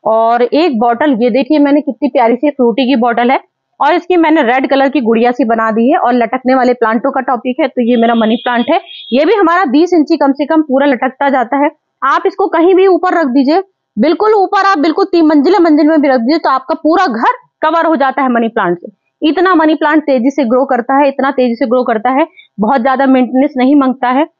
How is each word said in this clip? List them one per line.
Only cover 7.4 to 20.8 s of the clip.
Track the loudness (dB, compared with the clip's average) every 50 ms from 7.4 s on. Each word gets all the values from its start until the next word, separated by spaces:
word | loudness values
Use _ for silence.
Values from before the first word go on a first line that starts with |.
| -4 -6 -4 -4
है | -4 -4
तो | -2 -2
ये | 0 0 0
मेरा | 2 2 0 0
money | 0 0 0 -2 -2
plant | -2 -4 -4 -2 -2 -2
है, | -2 -2 -4 -8 -20 -20 -10 -4
ये | -2 0 2
भी | 2 2
हमारा | 2 2 2 2 0 0
बीस | 0 2 0 2 2 2
इंची | 0 0 0 0
कम | 0 0 0
से | 0 -2 -2
कम | -2 0 -2
पूरा | 0 0 0 0 0
लटकता | 0 0 -2 -4 -6 -4 _ -2 -2
जाता | 0 -2 -2 -2 -2 -2
है। | -2 -2 -4 _ _ _ _ _
आप | -4 -2 -2 0 -2
इसको | -4 -2 -2 -4 -2
कहीं | 0 0 2 4 4
भी | 4 4 4
ऊपर | 2 2 0 -2 -2
रख | 0 -2 0
दीजिए, | 0 0 0 2 0 0 -2 _ _ _ _ _ _
बिल्कुल | -2 0 0 0 0 0 0 2
ऊपर, | 2 0 0 0 0 0
आप | 0 0 0
बिल्कुल | 0 -2 0 -2 -2
तीन | 0 2 2 2
मंजिला | 4 2 2 2 2 2 2
मंजिल | 4 4 4 4 4 2
में | 2 2
भी | 2 2
रख | 0 0
दीजिए | 0 0 -2 0
तो | 0 -2
आपका | -2 -2 -4 -6 -8
पूरा | -2 0 0 2 2 0 0
घर | -2 -2 -2 -2 -2 -2 _ _ _ _
cover | -2 0 0 0 0
हो | 0 0
जाता | 0 0 -2 0 -2
है | -2 0
money | 0 0 -2 -2
plant | -2 -2 -2 -2 -4 -4
से। | -8 -20 _ _ _ _ _ _
इतना | -2 -2 0 2 0 2 2
money | 2 2 2 0
plant | 0 0 0 0 0
तेजी | 0 0 -2 0 0 -2
से | -2 -2 -2
ग्रो | 0 0 0 0
करता | 0 -2 -4